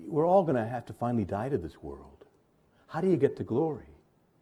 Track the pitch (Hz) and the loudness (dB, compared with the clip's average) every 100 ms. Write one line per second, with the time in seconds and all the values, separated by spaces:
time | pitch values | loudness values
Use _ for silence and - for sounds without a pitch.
0 | - 156 165 190 170 131 110 123 - 107 | -6 0 4 4 4 0 -2 -6 -10 -6
1 | 120 120 92 98 120 135 80 - 73 69 | -2 0 0 -2 -2 -4 -4 -12 -14 -14
2 | 69 71 - _ _ _ _ _ - 151 | -16 -20 -20 _ _ _ _ _ -12 -2
3 | 190 160 131 - 98 113 160 135 - - | 2 4 4 0 -2 0 0 -2 -12 -20
4 | _ _ _ _ | _ _ _ _